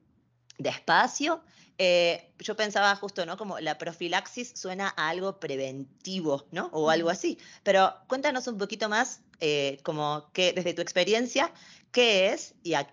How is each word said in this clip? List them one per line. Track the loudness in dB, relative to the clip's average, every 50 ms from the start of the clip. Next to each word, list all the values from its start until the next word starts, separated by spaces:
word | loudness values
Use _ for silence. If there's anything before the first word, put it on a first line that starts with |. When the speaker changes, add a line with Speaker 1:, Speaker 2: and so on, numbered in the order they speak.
| _ _ _ _ _ _ _ _ _ _ -12 -6
Speaker 1:
de | -6 -4
espacio? | -4 -4 0 2 4 4 4 2 0 -2 -2 -2 -2 -4 -6 _ _ -20 -20 _ _ 0
Eh, | 2 4 4 4 4 2 0 -2 -6 _ _ -12
yo | -8 -6 -4
pensaba | -4 -2 -2 0 2 4 4 2
justo, | 2 -2 -10 -6 -6 -6
¿no? | -6 -6
Como | -10 -8 -8 -8 -6
la | -4 -4 -4
profilaxis | -4 -6 -10 -8 -6 -6 -2 -2 -2 -2 -4 -10 -12 -12 -12 -12
suena | -12 -10 -8 -6 -4 -4 -4 -2
a | -2 -2 -2
algo | -2 -2 -4 -6 -6 -6
preventivo, | -8 -6 -4 -4 -4 -6 -6 -8 -12 -12 _ _ -12 -8 -6 -4 -2 -2 -2 -2 -4 -8
¿no? | -6 -6 -6 -4 -2
O | 0 2 4
algo | 4 4 2 0
Speaker 2:
Ujú. |
Speaker 1:
así. | -2 0 -2 -4 -4 -6 -12 -20 -16 -6
Pero | 0 4 6 6 6 6 2 -2 -6
cuéntanos | -6 -4 -2 0 0 -2 -2 -4
un | -6 -6
poquito | -4 -4 -4 -4 -4 -2 0
más, | 2 0 0 0 -4 -16 _ _ _ -4
eh, | 0 0 2 2 0 -2 -4 -6 -6
como | -6 -4 -2 -2 -2 -2 -4 -6 _ -2
que | 2 2 2 2
desde | 0 -2 -2 -2
tu | -4
experiencia, | -4 -2 0 0 2 2 2 0 0 0 0 0 0 0 -2 -10 -20 -20 -20 -20 _ _
¿qué | 2 4 4 6 6 4 4 4 2
es | -2 -6 -12 -16 _ -4
y | -2 0
a, | 0 0 -2